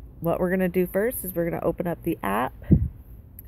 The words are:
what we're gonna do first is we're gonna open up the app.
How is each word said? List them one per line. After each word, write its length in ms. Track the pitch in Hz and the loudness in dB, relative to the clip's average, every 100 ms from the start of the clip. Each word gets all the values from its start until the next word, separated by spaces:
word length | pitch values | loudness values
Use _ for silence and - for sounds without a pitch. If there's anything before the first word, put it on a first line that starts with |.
| - - | -18 -4
what 180 | 165 - | -2 0
we're 100 | 180 | 2
gonna 200 | 190 185 | 2 2
do 180 | 185 175 | 2 2
first 380 | 190 226 254 | 0 0 -2
is 100 | 190 | -4
we're 140 | 170 170 | -2 -2
gonna 120 | 160 | 0
open 260 | - - 180 | -2 0 -2
up 140 | 165 | -2
the 140 | 170 - | -2 -2
app. 300 | 196 202 254 - - - - - - - - - | -2 0 -2 -4 6 6 6 -4 -16 -18 -18 -20